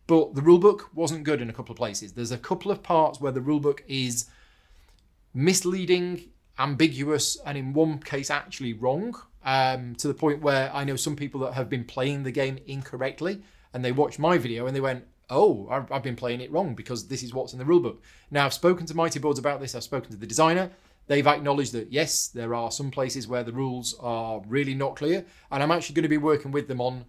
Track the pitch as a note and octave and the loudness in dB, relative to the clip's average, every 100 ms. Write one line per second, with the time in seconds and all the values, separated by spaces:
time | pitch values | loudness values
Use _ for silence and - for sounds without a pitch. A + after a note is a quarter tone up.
0 | - E3 D3 C#3 D3+ F3+ G3+ G3+ - D3+ | 4 4 4 4 8 10 10 6 0 -2
1 | E3 D#3+ D3 C#3+ A#2+ A2 A2+ A2 A2+ G2 | -2 -2 -2 -2 -2 -8 -10 -6 -6 -6
2 | G2+ F#2 A#2 A#2+ - F3+ G3 G3 - E3 | -10 -8 -6 -6 -4 -4 -2 -4 2 4
3 | D#3 - C#3 B2+ C3 D3+ C#3+ C#3 - C3+ | 4 2 -4 -2 0 0 0 -2 -4 -4
4 | B2+ A#2+ - - _ _ _ _ _ _ | -2 -2 -6 -10 _ _ _ _ _ _
5 | _ _ _ B2+ D#3 F#3 F3+ F#3+ F3+ F3+ | _ _ _ 0 2 4 2 -2 2 2
6 | F3+ F3 - _ _ - C#3 C3+ D#3+ C3 | 2 -6 -10 _ _ -4 -2 4 2 2
7 | C#3+ D3 - - D3 C#3+ C3 C#3 D#3+ D3 | 0 0 0 -4 -6 -8 -2 2 2 2
8 | - C#3 C3+ D3 - - B2+ G#2+ B2 C#3+ | -4 -6 -2 -4 -4 -8 -8 -2 0 0
9 | A3+ A#3+ - - C3 C3+ C3 B2+ A#2+ A#2 | -4 -8 -16 -10 0 2 2 0 -6 -6
10 | D3 C#3+ D#3 D3 D3 C3+ C3+ C#3+ C#3 C3+ | -4 0 0 2 2 2 2 -2 -4 -4
11 | - C#3+ C#3+ C#3 C3 B2+ A2 C3 A#2 - | -4 -6 -6 -6 -6 -4 -4 -4 -6 -4
12 | C3 C#3+ C3+ C#3+ C3+ C3+ - C#3 C3 B2 | -2 -2 -4 -2 -2 -4 -10 -12 -10 -4
13 | C3 - E3 G3+ - _ _ B2+ B2+ C3 | -4 -4 -6 -6 -10 _ _ -4 -2 2
14 | D3+ - D#3 F3 A#2+ A2+ B2+ C3+ C3+ B2+ | 0 2 2 2 2 -4 -4 -2 -2 -2
15 | - _ - C3 G#3 A#2 G2+ C3 A#2+ C3+ | -8 _ -4 4 4 4 -2 -4 -2 -4
16 | B2+ A#2 B2 A#2+ B2+ D#3 F#3+ A2 G#2+ A#2+ | -4 -6 -4 -6 -4 -2 -2 -4 -8 -8
17 | G2 C3 B2 B2+ - B2+ C3+ F3 A2 - | -8 -8 -8 -6 -8 -6 4 4 4 -6
18 | - - - C#3+ C#3 - F3 F3+ E3 D#3+ | -16 -20 -6 0 0 2 2 2 -2 -2
19 | E3 D3+ D3+ C3 C#3+ C#3 C3+ A#2+ - C#3 | -2 0 0 0 0 -4 -6 -10 -6 -6
20 | - G2+ G#2+ A2+ D#3+ F3 F3+ - _ _ | -8 -12 -2 4 6 4 0 -8 _ _
21 | - C#3+ C#3+ D3 C#3+ C#3+ B2 A#2 G2+ C3 | -2 2 4 4 2 0 0 -4 -4 -2
22 | D3+ - - A#2+ A2+ A#2 A#2 - C#3 C#3 | 0 -2 -4 -6 -4 -4 -4 -4 -6 -4
23 | C3 C3 A2 B2 A#2 A#2+ C3+ B2 A#2 - | -4 -4 -6 -4 -4 -4 -4 -4 -8 -8
24 | A#2+ A2+ A2+ A2 G2+ C3+ C#3 C3+ C3+ - | -6 -4 -4 -8 -4 -2 0 -2 -4 -2
25 | D3 F#3 F3 - - C#3 D3 E3+ - D3 | -2 -2 -4 -16 -8 -2 2 0 0 0
26 | D#3 D3+ D3+ D3+ C#3 C#3+ C#3+ B2 B2 B2+ | 2 2 2 2 0 -4 -4 -4 -4 -6